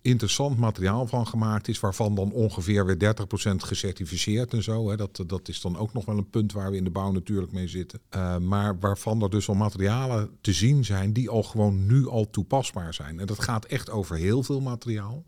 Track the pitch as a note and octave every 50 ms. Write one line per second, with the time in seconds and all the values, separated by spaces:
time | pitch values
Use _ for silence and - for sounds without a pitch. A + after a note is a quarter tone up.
0 | - A#2+ B2+ A2 G#2+ F#2+ - - C#3 C#3+ C3 A2+ A#2 A2 - - F#2 F#2+ G#2 B2
1 | C3 A2+ C3 A#2+ A2+ - - A2+ A2 A2 G#2+ G#2 - - A2 - - G2 F#2+ -
2 | A2+ G#2 G#2 G2 F#2+ G#2 G#2 B2 A2 G#2 - F#2+ E2 G2 G#2 G2+ F#2+ F#2 F#2 D#2+
3 | G2+ G#2 G#2 - G2+ - - F#2+ - G#2+ F#2+ F2+ - - G2 - - F#2+ F2 -
4 | F#2 D#2 F2+ E2+ - G#2+ G#2 A#2 B2+ A#2+ - A2 F#2+ A2 A2 A2+ A2+ G2+ G#2 G#2
5 | G#2 F#2+ - - F#2 E2 F#2+ F2 - - - - - F2+ F2 F2 A2 G#2+ - A2+
6 | - A2+ G#2 G#2 G2+ - - A#2 G#2+ G2+ G2 G#2 F#2+ G2 G2 F#2+ F#2 F#2 E2+ F#2+
7 | F#2+ G2 F#2+ F#2 D#2+ - G#2 G2 F2+ - F#2 F#2 F2+ E2+ F2 F#2 F2 - - -
8 | - _ - G2 F#2 F2+ F2+ F2 F2+ F#2 G2+ G2+ G2+ G#2 F#2+ F2 G#2 G2 G2 -
9 | - A2 A2 A2+ G#2 F#2+ G2+ G#2 - - G2 G2 G#2+ G#2 - G2 F#2+ G2 A2+ B2+
10 | C3+ C3 A#2+ G#2+ G#2 - - - - G#2+ F2+ D#2 G2+ B2+ D3 C#3+ A#2 G2+ G2 F#2+
11 | F#2+ G#2 G#2+ B2 B2+ G#2 A#2 A2 G2+ - - G#2+ G#2 G#2 G2 F#2+ G2 G2+ B2 C#3
12 | B2+ B2 A#2+ A2+ G#2+ - - G#2 F2+ - C#3 C3+ - - - G2 E2+ D#2+ D#2 -
13 | C#2+ D2+ E2 E2+ G2+ F#2 G#2 - - - A#2 A2 - - C#3+ B2+ - - A#2 G#2+
14 | F#2 - E2+ D#2+ E2+ G2 A#2 C#3 B2+ - C#3+ C3+ C3+ B2+ A#2+ A2 - A#2 A2 G#2
15 | G2+ G#2 B2+ D#3 -